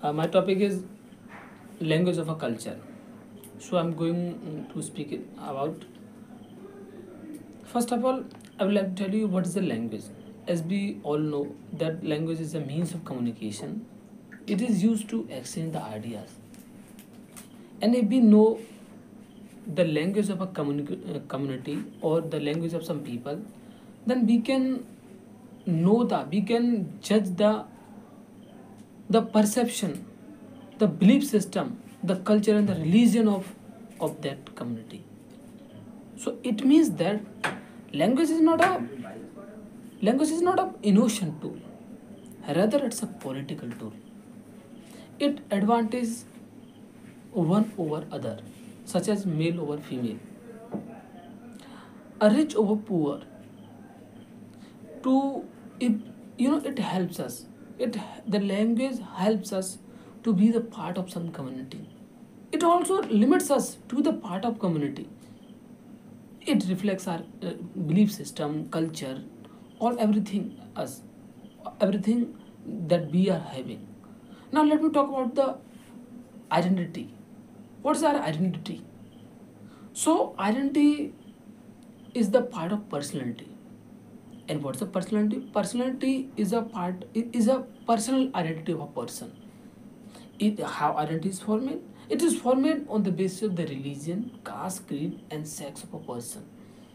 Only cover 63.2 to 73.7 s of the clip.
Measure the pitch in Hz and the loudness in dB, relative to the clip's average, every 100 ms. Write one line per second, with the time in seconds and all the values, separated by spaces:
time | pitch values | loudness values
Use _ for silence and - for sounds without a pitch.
63.2 | 247 - - 269 214 - - 247 320 - | 6 6 4 2 0 -8 -6 0 2 0
64.2 | 208 185 240 220 185 160 143 - - - | -4 -4 -2 0 0 0 -2 -6 -12 -16
65.2 | - - - - - - - - - - | -20 -20 -20 -20 -20 -20 -20 -20 -20 -20
66.2 | - - - 262 180 185 202 190 - 165 | -20 -14 2 2 2 0 0 -2 -4 -6
67.2 | - - 180 - 175 - 156 175 214 - | -8 -10 -10 -8 -10 -6 2 4 4 2
68.2 | - - 147 151 156 165 160 160 135 131 | -10 -6 -4 -4 -4 -2 -2 -4 -8 -10
69.2 | - - - - - - 226 240 220 208 | -12 -18 -20 -20 -20 -2 0 2 2 2
70.2 | - 196 - - - - - - - - | 2 -4 -4 -10 -14 -8 -8 -10 -18 -20
71.2 | - - - - - - 196 202 202 240 | -20 -20 -20 -16 -16 0 0 2 2 2
72.2 | 233 - - - - - 165 175 151 165 | 0 -6 -20 -18 -12 -8 0 0 2 2
73.2 | 190 165 - 131 123 | 2 2 -4 -10 -10